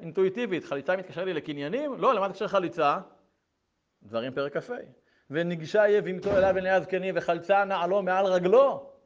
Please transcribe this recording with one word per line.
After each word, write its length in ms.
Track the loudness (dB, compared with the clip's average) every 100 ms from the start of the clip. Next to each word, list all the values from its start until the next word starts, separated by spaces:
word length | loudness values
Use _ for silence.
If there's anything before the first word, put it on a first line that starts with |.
אינטואיטיבית, 640 | -8 0 0 0 -4 -4 -4
חליצה 320 | -8 -2 -4
מתקשר 280 | -4 -8 -4
לי 80 |
לקניינים? 600 | -4 -6 -8 -6 -6 -6
לא, 200 | 0 0
למה 160 | 2 -2
תקשר 180 | -4 -2
חליצה? 520 | 0 -2 0 0 0 -4 _ _ _ _ _ _ _ _ _
דברים 300 | -8 -6 -6
פרק 240 | -6 -6 -6
כ"ה. 160 | -8 -12 -12 _ _ _ _
"וניגשה 580 | -4 -2 -4 -2 2 4
יבימתו 500 | 4 0 -6 0 4
אליו 180 | 4 2
עיני 140 | 2
הזקנים, 460 | 0 0 -4 -2 -2
וחלצה 460 | 0 -2 2 2
נעלו 400 | 4 0 0 0
מעל 220 | 2 2 2
רגלו. 640 | 2 6 6 6 2 -10 -20